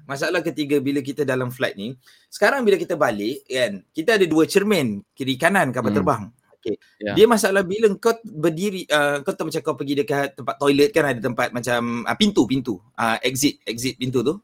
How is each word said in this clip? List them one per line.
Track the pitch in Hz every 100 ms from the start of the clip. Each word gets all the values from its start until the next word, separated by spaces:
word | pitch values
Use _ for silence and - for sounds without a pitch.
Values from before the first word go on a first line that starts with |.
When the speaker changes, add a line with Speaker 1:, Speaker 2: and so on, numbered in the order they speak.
Speaker 1:
masalah | - 135 156 175
ketiga | 160 156 143 147
bila | 131 143
kita | 131 143
dalam | 135 127 123
flight | 127 113
ni, | 98 107 135 _ _ _
sekarang | - 208 277
bila | 220 185
kita | 170
balik | 165 139 104 104 147
kan, | - 127 117 98 -
kita | - 160
ada | 220
dua | 175 156 156
cermin, | 196 202 190 123 101 -
kiri | - 131
kanan | 131 165 196 147
kapal | 120 113
Speaker 2:
Hmm. | 104
Speaker 1:
terbang. | 175 117 101 - _
Okey. | _ - 101 _ -
Speaker 2:
Ya. | 104
Speaker 1:
Dia | 101 226
masalah | 220 208 196
bila | 175 208 220
kau | 190 233 226
berdiri, | 208 151 165 160 208 185 -
ah, | 151 143 143
kau | 139
tahu | 190 160
macam | 156
kau | 156
pergi | 139 139 143
dekat | 143 143 139 -
tempat | 117 -
toilet | 143 139 143
kan, | 160
ada | 147 120
tempat | 127 120 123
macam, | 120 120 120 120 117 110
ah, |
pintu, | 117 208 196 110
pintu, | 135 127 92 _
ah, | - 113 113
exit, | 131 131 143 -
exit | - 117 127 -
pintu | 127 127
tu, | 117 196